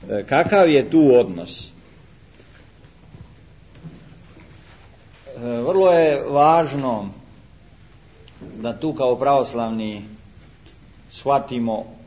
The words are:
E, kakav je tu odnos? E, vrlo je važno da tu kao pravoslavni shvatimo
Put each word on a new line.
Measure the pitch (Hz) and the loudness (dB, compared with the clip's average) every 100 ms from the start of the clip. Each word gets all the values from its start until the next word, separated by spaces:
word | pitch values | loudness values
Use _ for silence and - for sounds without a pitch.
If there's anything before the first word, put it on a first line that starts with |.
| - | -8
E, | 104 | -8
kakav | 101 139 170 202 175 | -2 0 2 4 4
je | 143 - | 4 2
tu | 160 147 123 | 4 6 6
odnos? | 98 87 87 - - | 4 -4 -10 -10 -12
E, | - - - - - _ _ - - - _ - _ - - - - - - - - - - - - - 165 160 - - - - - - - - 127 | -18 -20 -20 -20 -20 _ _ -20 -20 -20 _ -20 _ -20 -20 -20 -20 -20 -20 -20 -20 -20 -20 -20 -20 -20 -20 -20 -20 -20 -20 -20 -20 -20 -20 -20 -12
vrlo | 120 120 123 190 185 | -8 -4 -2 2 4
je | 170 160 139 135 | 4 4 0 -2
važno | 143 151 165 156 139 131 113 101 101 - - - - - - - - _ _ - - 95 98 | 2 4 4 2 -4 -4 -6 -8 -16 -20 -20 -20 -20 -20 -20 -20 -20 _ _ -20 -20 -20 -12
da | 113 110 | -10 -8
tu | 160 | -8
kao | 147 131 120 | -2 -2 0
pravoslavni | 135 139 120 117 113 110 107 104 104 - - - - - - - - - - | 2 2 0 -6 -6 -6 -8 -10 -16 -20 -20 -20 -20 -20 -20 -20 -20 -20 -20
shvatimo | - 139 139 139 123 117 107 - - | -12 -2 -2 -2 -6 -4 -6 -10 -20